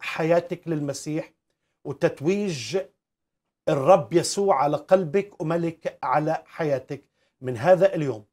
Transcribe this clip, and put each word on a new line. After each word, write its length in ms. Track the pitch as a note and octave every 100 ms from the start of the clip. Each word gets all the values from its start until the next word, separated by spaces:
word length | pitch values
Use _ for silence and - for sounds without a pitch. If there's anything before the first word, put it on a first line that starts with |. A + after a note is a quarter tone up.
حياتك 680 | - - D#3+ E3+ E3+ F3 E3
للمسيح 640 | D#3 C#3+ C3+ - D#3 - _ _ _ _ _
وتتويج 960 | - C3+ E3 - C#3 G3+ G#3 D3 A2+ F3 - _ _ _ _ _ _ _ -
الرب 440 | D3+ C3+ F#3+ B2+
يسوع 500 | E3+ - - G3 C#3+
على 140 | C#3+ D3
قلبك 640 | - F#3+ E3+ G3 G3 -
وملك 580 | D#3 E3+ E3 E3 F3 -
على 400 | C3+ C#3 D3+ D#3+ -
حياتك 580 | - D#3+ C3+ - C#3 - _ _ _
من 160 | B2+ A#2+
هذا 380 | D3+ F#3 F#3+
اليوم. 300 | F#3+ D3 A2 -